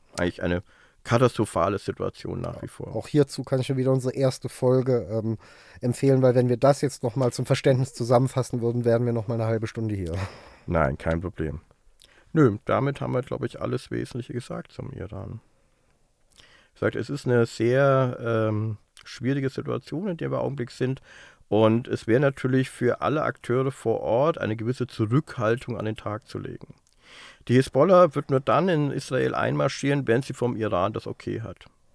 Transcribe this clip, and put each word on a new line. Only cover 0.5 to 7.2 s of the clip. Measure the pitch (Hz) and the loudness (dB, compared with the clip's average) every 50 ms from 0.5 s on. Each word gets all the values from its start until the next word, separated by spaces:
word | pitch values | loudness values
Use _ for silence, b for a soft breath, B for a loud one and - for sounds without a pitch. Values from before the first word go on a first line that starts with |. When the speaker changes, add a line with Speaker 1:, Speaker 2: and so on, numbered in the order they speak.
| 87 87 - b b b b b b b _ | -2 -2 -4 b b b b b b b _
Speaker 1:
katastrophale | - 120 117 107 98 - - 107 - - 90 82 98 101 95 | 0 4 4 4 4 4 0 -2 0 2 0 2 2 0 -2
Situation | - - - - 92 95 - - - 92 92 90 | -6 -8 -6 -6 -6 -6 -6 -8 -10 -8 -8 -6
nach | 87 85 85 | -8 -8 -8
Speaker 2:
Ja. | - | -10
Speaker 1:
wie | - | -12
vor. | - - - - - - | -14 -12 -14 -12 -8 -8
Speaker 2:
Auch | 110 - | -8 -8
hierzu | - - 147 143 - - - 127 | 0 2 2 2 2 -2 -10 -4
kann | - 139 131 | -2 -2 -2
ich | 123 | 0
schon | - 135 | -2 -2
wieder | 127 127 131 | 0 2 2
unsere | 131 131 123 127 - | 2 2 0 -2 0
erste | 131 135 131 - - - | 0 0 0 0 -2 -10
Folge, | 131 - - 131 123 127 131 123 131 127 120 87 78 | -12 -6 0 2 4 4 4 4 2 0 0 0 -2
ähm, | 110 113 107 113 110 B B B B B B B B B | -4 -2 -2 -2 -4 B B B B B B B B B
empfehlen, | - 123 120 - - 135 135 131 | -2 -2 0 2 4 4 6 6
weil | 131 127 120 | 6 6 6
wenn | 127 123 | 4 4
wir | 123 123 | 4 2
das | 113 - 139 143 - | 4 4 4 4 4
jetzt | - 127 - - - | 0 -4 -4 -4 -6
nochmal | 120 104 139 | -4 -2 0